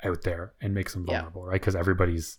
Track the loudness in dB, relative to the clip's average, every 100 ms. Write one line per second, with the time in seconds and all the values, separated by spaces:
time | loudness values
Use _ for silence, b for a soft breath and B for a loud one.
0 | -4 -2 -2 -2 -6 -4 -2 0 -2 -4
1 | -2 -2 -4 -8 -2 0 2 2 4 4
2 | 4 2 -4